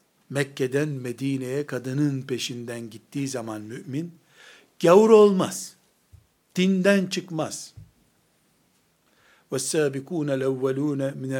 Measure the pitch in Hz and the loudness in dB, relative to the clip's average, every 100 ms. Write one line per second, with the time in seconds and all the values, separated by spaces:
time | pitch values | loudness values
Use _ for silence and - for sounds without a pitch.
0 | _ _ - 139 139 139 127 139 156 139 | _ _ -8 -4 -4 -2 -2 0 -2 -4
1 | 123 120 139 135 127 135 143 127 131 135 | -8 -6 -4 -4 -4 -6 -4 -6 -4 0
2 | 147 135 131 120 - 120 120 117 117 110 | 0 0 -4 -6 -6 -8 -10 -10 -12 -16
3 | _ 143 135 131 113 110 107 123 139 131 | _ -6 -4 -6 -6 -8 -10 -12 -8 -8
4 | 170 - _ - - - _ - 170 185 | -8 -12 _ -20 -20 -20 _ 0 6 8
5 | 220 220 208 190 151 - - - _ _ | 10 8 8 6 -2 -4 -14 -18 _ _
6 | _ - _ _ _ - 185 190 190 196 | _ -20 _ _ _ -2 0 2 4 4
7 | 185 185 - 160 120 - - - - _ | 2 -4 -6 -6 -6 -8 -14 -20 -20 _
8 | _ _ _ _ _ _ _ _ _ _ | _ _ _ _ _ _ _ _ _ _
9 | _ _ _ _ - 135 131 165 147 135 | _ _ _ _ -8 -6 -2 0 0 -2
10 | 135 175 147 135 131 131 135 131 151 139 | -6 -4 -2 -2 -2 0 -2 0 -2 -2
11 | 135 143 131 135 | -4 -4 -6 -6